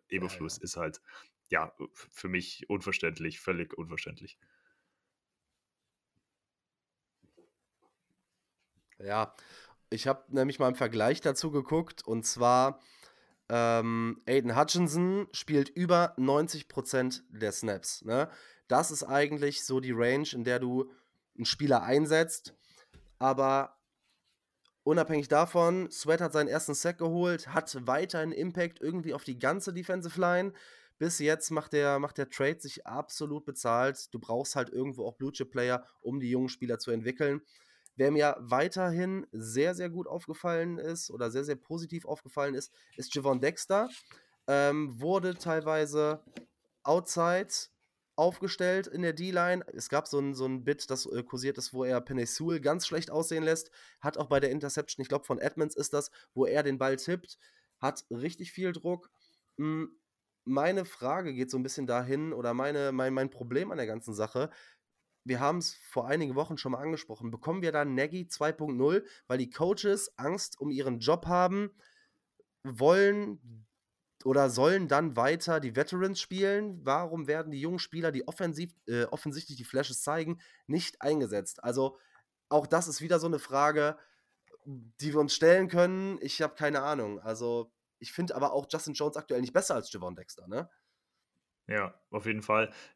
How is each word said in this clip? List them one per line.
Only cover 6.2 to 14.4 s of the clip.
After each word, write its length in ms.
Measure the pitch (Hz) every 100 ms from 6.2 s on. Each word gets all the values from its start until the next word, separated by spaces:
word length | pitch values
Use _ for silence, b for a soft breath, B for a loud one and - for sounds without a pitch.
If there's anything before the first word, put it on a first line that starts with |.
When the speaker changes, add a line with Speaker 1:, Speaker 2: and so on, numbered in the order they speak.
| _ _ _ _ _ _ _ _ _ _ _ _ _ _ _ _ _ _ _ _ _ _ _ _ _ _ _ -
Speaker 2:
Ja, 360 | 98 104 107 B B B B B -
ich 140 | 113 135
hab 260 | 135 -
nämlich 260 | 135 131 135
mal 100 | 127
im 60 |
Vergleich 460 | 127 120 113 113 -
dazu 300 | 156 135 160
geguckt, 560 | 147 131 160 165 - -
und 180 | 113
zwar, 560 | 110 - 120 123 131 143 b b b b b b -
ähm, 760 | 117 117 117 113 113 113 113 -
Aiden 300 | 135